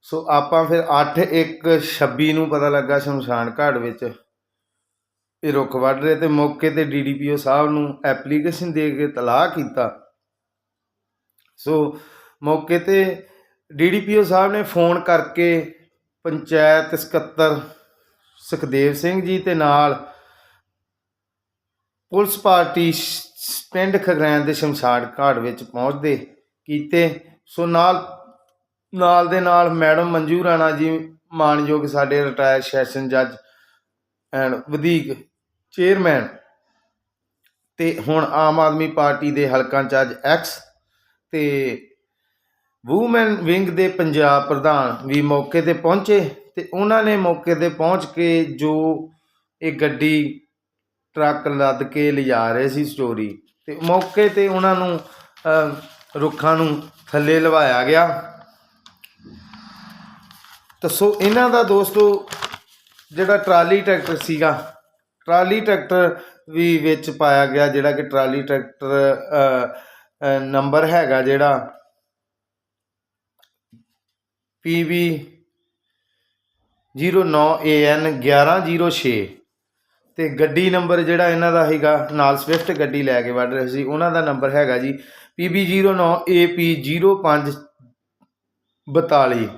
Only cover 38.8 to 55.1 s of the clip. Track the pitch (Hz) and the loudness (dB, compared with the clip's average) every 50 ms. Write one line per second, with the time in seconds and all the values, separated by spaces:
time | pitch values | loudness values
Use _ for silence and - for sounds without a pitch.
38.8 | 160 156 - 160 147 143 143 143 151 147 - 143 143 131 127 131 127 131 135 139 | -2 -2 0 0 2 2 0 0 -4 -4 -2 0 0 2 2 0 0 0 -2 -2
39.8 | 135 120 135 135 135 120 120 - - 139 160 165 - - - - - _ _ _ | -2 0 0 0 0 0 -4 -6 0 0 0 0 0 -8 -14 -16 -20 _ _ _
40.8 | _ _ _ _ _ _ _ _ _ _ - 156 151 147 139 139 135 127 117 - | _ _ _ _ _ _ _ _ _ _ -4 -2 -2 -2 -2 -2 -4 -4 -6 -8
41.8 | - _ _ _ _ _ _ _ _ _ _ _ _ _ _ _ _ _ _ _ | -14 _ _ _ _ _ _ _ _ _ _ _ _ _ _ _ _ _ _ _
42.8 | _ 120 151 202 233 240 233 233 226 220 208 185 175 165 175 190 196 180 165 175 | _ -2 -2 0 0 2 2 2 2 0 -2 -2 0 0 0 0 0 -2 0 0
43.8 | 185 180 185 - 170 156 143 151 147 143 143 139 139 - 151 139 135 156 151 139 | 0 0 0 -2 -2 0 2 2 4 4 4 4 2 0 -4 0 2 2 2 2
44.8 | 131 123 117 113 127 135 139 147 147 147 147 143 - - - 170 165 170 165 160 | 0 -2 -4 -8 -6 -2 -2 0 0 2 0 0 -2 0 -2 0 0 0 -2 0
45.8 | 160 165 185 202 190 208 208 196 170 - - - - _ _ 180 190 - - 185 | 0 0 0 0 2 2 2 2 2 -2 -8 -14 -20 _ _ -14 -12 -8 -6 -4
46.8 | 202 208 220 220 214 214 208 196 185 175 170 170 - 170 170 147 170 170 - - | 0 2 2 2 2 0 0 0 0 -2 -2 -2 -2 -2 0 0 0 -4 -2 -2
47.8 | 160 165 180 156 147 - - 165 170 170 165 165 165 151 135 127 147 151 156 156 | 0 0 0 0 -4 -8 -4 -2 0 2 2 0 0 -2 -4 -4 -2 -2 0 0
48.8 | 160 160 156 143 160 160 _ _ _ _ _ _ _ _ _ _ 160 160 151 127 | 0 -2 -2 -4 -8 -14 _ _ _ _ _ _ _ _ _ _ -8 -8 -4 -2
49.8 | 151 147 131 123 147 156 156 151 147 135 - - _ _ _ _ _ _ _ _ | -2 -2 -2 -2 0 0 2 0 0 -4 -8 -12 _ _ _ _ _ _ _ _
50.8 | _ _ _ _ _ _ _ 156 151 147 147 147 - 147 143 139 139 135 131 131 | _ _ _ _ _ _ _ 0 0 0 0 -2 -4 -4 -2 0 0 0 0 -2
51.8 | 139 139 - 147 147 147 143 139 135 127 123 113 113 113 113 123 135 135 131 147 | -6 -6 -2 0 0 0 0 0 0 0 0 0 0 0 0 -2 -2 -2 -2 -4
52.8 | 147 143 - 139 131 120 113 107 107 104 98 - _ _ _ _ _ - 147 165 | -6 -6 -4 -4 -4 -4 -4 -6 -6 -8 -10 -16 _ _ _ _ _ -14 -12 -6
53.8 | 165 170 175 185 - - - 208 208 202 180 202 196 196 190 185 185 190 185 185 | -2 0 0 0 0 -2 0 2 2 2 2 0 0 0 0 0 2 2 2 0
54.8 | 185 180 170 165 - - | -2 -4 -4 -6 -8 -14